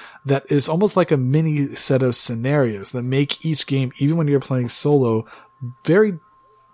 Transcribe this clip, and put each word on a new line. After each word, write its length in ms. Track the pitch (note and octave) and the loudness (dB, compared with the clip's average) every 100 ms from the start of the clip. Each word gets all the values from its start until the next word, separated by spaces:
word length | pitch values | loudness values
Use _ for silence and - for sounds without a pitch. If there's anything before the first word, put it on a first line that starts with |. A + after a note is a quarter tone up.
| - - | -20 -16
that 260 | C3+ C3+ - | -2 -2 0
is 200 | D3 - | 0 0
almost 260 | E3 G#3 F#3+ | 0 2 2
like 140 | F3 | 2
a 80 | D3 | 0
mini 560 | B2+ D3+ D#3+ D3+ C3+ | 2 0 0 0 -2
set 280 | - - C3+ | -4 0 2
of 140 | B2+ A#2+ | 2 2
scenarios 760 | - A2+ B2+ D3 B2 G#2 F#2+ | 0 0 0 0 0 -2 -8
that 100 | B2 | -8
make 420 | B2 C3+ C#3+ - | -2 0 -2 -4
each 220 | D#3+ D3+ - | -6 -6 -2
game, 260 | C3+ B2+ - | -2 -2 -2
even 180 | C#3 E3 | 0 0
when 120 | D3 | 0
you're 120 | C#3 | 0
playing 280 | - C3 A#2+ | 0 -4 -2
solo, 580 | - D3 D3 B2 A2 - - - _ B2 - | -2 2 2 2 0 -4 -16 -20 _ -16 -8
very, 340 | - F3+ A3 E3+ - _ _ _ _ | 2 4 4 0 -12 _ _ _ _